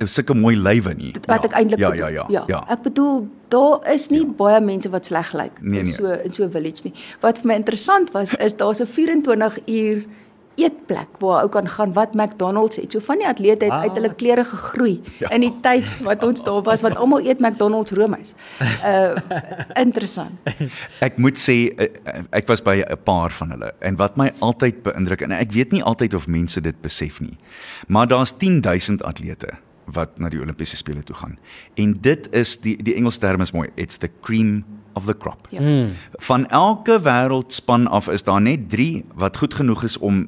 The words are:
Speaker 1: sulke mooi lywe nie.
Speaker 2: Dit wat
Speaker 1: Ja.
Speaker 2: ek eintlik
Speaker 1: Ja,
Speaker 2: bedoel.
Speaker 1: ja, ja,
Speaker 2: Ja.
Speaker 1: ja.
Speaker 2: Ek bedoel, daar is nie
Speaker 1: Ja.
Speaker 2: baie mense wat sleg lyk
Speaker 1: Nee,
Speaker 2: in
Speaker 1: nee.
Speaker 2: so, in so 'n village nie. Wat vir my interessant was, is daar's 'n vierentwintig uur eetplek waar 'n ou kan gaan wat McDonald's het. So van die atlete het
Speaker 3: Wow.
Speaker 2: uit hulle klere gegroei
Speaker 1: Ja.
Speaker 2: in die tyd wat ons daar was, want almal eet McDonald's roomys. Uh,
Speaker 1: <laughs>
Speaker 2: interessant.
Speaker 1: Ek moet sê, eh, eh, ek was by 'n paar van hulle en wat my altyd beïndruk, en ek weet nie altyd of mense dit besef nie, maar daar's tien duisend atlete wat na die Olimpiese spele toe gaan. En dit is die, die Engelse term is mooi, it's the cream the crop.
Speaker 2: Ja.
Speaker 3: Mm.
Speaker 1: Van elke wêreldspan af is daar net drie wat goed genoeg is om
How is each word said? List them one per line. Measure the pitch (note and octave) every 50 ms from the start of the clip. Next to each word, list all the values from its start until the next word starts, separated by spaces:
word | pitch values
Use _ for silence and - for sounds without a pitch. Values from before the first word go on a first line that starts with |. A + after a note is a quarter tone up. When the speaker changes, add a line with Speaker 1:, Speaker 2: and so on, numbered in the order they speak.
| A2+
Speaker 1:
sulke | G2 - - B2 - C#3
mooi | A#2 A2 A#2 A#2
lywe | G#2+ F#2 G2 G#2+ A#2+ G2+ F#2 D#2+
nie. | B1+ C2 C2
Speaker 2:
Dit | - - -
wat | - A3+ A3+
Speaker 1:
Ja. | A3+ A3
Speaker 2:
ek | -
eintlik | - F#3 - A3 -
Speaker 1:
Ja, | G3 F#3
Speaker 2:
bedoel. | E3 E3 - D#2
Speaker 1:
ja, |
ja, | D#2 D2+ - -
Speaker 2:
Ja. | G3+ F3+ -
Speaker 1:
ja. | - F#2 - - -
Speaker 2:
Ek | A#3 A#3
bedoel, | A#3+ B3+ - C#4 C#4+ C#4+ C#4 C4 G#3+ G#3 - - - -
daar | A#3+ B3 C#4 D4 D4 C#4+ - -
is | D4 C#4+ - -
nie | C#4+ D#4
Speaker 1:
Ja. | D#4+ D4 A3+
Speaker 2:
baie | - G3 G3+ G#3+ A3
mense | A3 G3+ F#3+ F#3+ - G3
wat | F3+ F3+ -
sleg | - F3 E3 E3+ -
lyk | - D#3 - - - -
Speaker 1:
Nee, | - G2+ G2+ G2
Speaker 2:
in | F#2
Speaker 1:
nee. | F#2 D#2
Speaker 2:
so, | - G3+ F#3 F3+ - -
in | F#3
so | F3+ - G3+
'n | F3
village | E3+ D#3+ D3+ D#3+ D#3+ - -
nie. | - - - - - - -
Wat | - A3+ A#3 A#3
vir | - A3+
my | A3+
interessant | G#3 G#3+ C#4 B3 G#3 - - G4 G4 F4+ F4
was, | - G3 G3+ F#3+ -
is | - - G#3+ G#3+
daar's | - G3+ G#3 G#3+ G#3
'n | B3
vierentwintig | G#3+ - - D#4+ E4 E4 D#4+ C#4+ C4+ A3+ G#3+ G#3+ A3 G#3+ A3+ -
uur | - A3+ A3 G#3+ G#3+ G#3+ G#3 G#3+ - - - - - _ _ _ _ _
eetplek | - E4 D#4 - - - - F3+ - D#3 - - -
waar | G3 F#3+ F3+ D3
'n |
ou | - G#3
kan | - G#3 G3 E3+
gaan | - - G#3+ G3 E3+
wat | G3+ A3 G#3+ A3+
McDonald's | G#3+ G#3+ G#3 G#3+ - F#3 F#3 G3 G#3+ A3 A3 A3
het. | - - -
So | - A3
van | G#3+ - C#4 G4+
die | G#4+
atlete | E4+ A#3+ - G3 G3+ G#3+ G#3+ G#3+
het | G#3
Speaker 3:
Wow. | B2+ D3+
Speaker 2:
uit | E3 - F#3
hulle | A3 A3+ G#3+ -
klere | - A#3+ A#3+ A#3+ A#3+ A#3
gegroei | - - - - - - - B3 A3 F3+ - - - - -
Speaker 1:
Ja. | D3+ -
Speaker 2:
in | G#3+ A#3
die | A#3+ A#3+ A#3+ -
tyd | - B3+ B3 B3+ B3 - - -
wat | C4 G3 G#3+ G#3
ons | A#3 A#3 B3 -
daar | - - G3+ G3+
was, | G3 A3 A3 A3
want | A3+ A3+ A3
almal | - A#3+ B3+ C#4+ C#4 -
eet | B3+ C4 B3+
McDonald's | B3 A3+ A3 - G#3 G#3+ G#3+ A3 G#3+ -
roomys. | G3 F#3+ G#3+ G#3+ G3 - - - - - - - - - C3 A#2 A2 G#2+ -
Uh, | G3+ F#3+ F#3+ F#3+ F3+ - F3+ E3+ - F#3+ D#3 - -
Speaker 1:
<laughs> | F#3 F3 C#3+ - - A#3 B3+
Speaker 2:
interessant. | B3 - A#3 G#3+ F#3+ - F#3 D#3 E3+ F3+ - _ C#3 - - D3+ B2+ - - - - - -
Speaker 1:
Ek | B2 C3 - A#2
moet | B2 C3+ C3+ -
sê, | - - B2 A#2+ A#2+ A2+ - -
eh, | G#2 G#2+ - - -
eh, | D2+ - - F2 -
ek | - G#2+ G#2 -
was | A#2 G#2+
by | - G2+ G2 G2 F#2 -
'n | D2+ - -
paar | - F#2+ F2 E2+ E2+
van | - - D#2 E2
hulle | C2 A#1+ A1 G#1+ - _
en | - F#2 F#2+
wat | E2+ G2+ G2+ -
my | C#3 C3+ C3 - -
altyd | G2+ A#2 A#2 - C3+ B2 - -
beïndruk, | - G2+ - - F#2+ F2+ F#2+ -
en | - -
ek | G2+ F2+ A#2 G#2+
weet | G2+ A#2 C3+ -
nie | G3 F#3+
altyd | - G#2+ A2+ - B2 G#2+ G2+
of | F2+ C#2+
mense | E2+ E2 E2 F2 E2 - F#2
dit | D#2 E2 D2+ -
besef | - D2+ - - D2+ D2+ - -
nie, | - - - - _ - - - - - - - - -
maar | F#2+ G#2+ A#2+
daar's | A#2+ B2 B2+ C3 -
tien | - - G3 F#3+ F3+ D3+
duisend | A2 G2+ F2 F#2 - - G#2 -
atlete | - - D#2 - - E2 D#2 - - - - - _ _ _ _ _
wat | - C#2+ E2+ D#2+ - _ -
na | E2+ E2+
die | D#2 D2+
Olimpiese | C2 D#2 D#2 - D#2+ - -
spele | - - D2 D2 D2
toe | C#2+ - -
gaan. | - - - C#2 - _ - - - - - _
En | - G#2 G#2 G#2 F#2+
dit | G2 C3 D#3+ D3+ - - -
is | A#2+ A#2 - - -
die, | - A2 A2 -
die | G#2 A2+ -
Engelse | - A#2+ A#2+ A2 -
term | - F#2+ F#2+ F2+
is | F#2 E2+
mooi, | - E2+ D2+ - -
it's | - F2 D2+ - -
the | - E2 - -
cream | - - A2+ A2+ A2 G#2+ G#2 G#2 G#2 - - - - - - G2+ F#2+
the | G#2 -
crop. | - - F#2+ - - - -
Speaker 2:
Ja. | - -
Speaker 3:
Mm. | C#3 D3+ D3 C3+ A#2+ G#2+ F#2 F2 - - - -
Speaker 1:
Van | - - C3 B2+ C3 -
elke | A#2+ C#3+ F3+ G#3 A3 G#3+ - A#3 A3+ A3
wêreldspan | E3 D3 B2 B2 B2+ C3 C3+ C3 B2+ - - - - - A#2+ A#2+ A#2+ -
af | - G#2 G2 -
is | E2 G2+ -
daar | G2+ F#2+ G2+
net | G#2 A#2 D3+ D3 A2 F2
drie | G#2 G#2+ C3 E3 D#3+ - - - -
wat | D#2 F#2 G2 -
goed | - D3+ - -
genoeg | - C#3+ B2 A2 - A#2
is | A2 - -
om | - G2+ G2+ F#2+ -